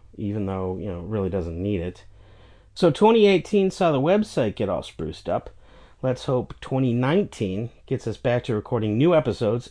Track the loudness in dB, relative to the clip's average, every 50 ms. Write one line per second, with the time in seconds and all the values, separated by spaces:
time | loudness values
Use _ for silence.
0 | -14 -16 -12 -8 -6 -4 -4 -4 -4 -4 -2 -2 -4 -4 -4 -6 -6 -8 -8 -8
1 | -8 -6 -4 -2 -2 -2 -2 -4 -4 -4 -6 -4 -4 -2 -2 -2 -4 -6 -8 -12
2 | -16 -20 -20 -20 -20 -20 -20 -20 -20 -20 -20 -20 _ _ -4 0 2 2 4 4
3 | 4 6 6 6 6 6 6 4 2 0 0 2 2 2 0 2 2 2 2 2
4 | 2 2 2 2 0 0 -2 0 0 0 0 -2 -2 -2 -2 -2 -4 -8 -10 -10
5 | -8 -8 -10 -8 -6 -4 -4 -4 -4 -8 -18 -20 -20 -20 -20 -20 -20 -20 -12 -6
6 | -4 -4 -4 -2 -2 -2 0 0 -2 -4 -8 -14 -8 -4 -2 0 0 2 2 2
7 | 2 2 2 2 0 0 -4 -4 -4 -4 -4 -4 -6 -8 -10 -12 -8 -6 -6 -4
8 | -4 -6 -6 -4 -2 0 0 0 0 -2 -4 -4 -4 -2 -2 -2 0 0 2 2
9 | 4 4 4 4 2 0 -2 -2 0 0 0 -2 -4 -8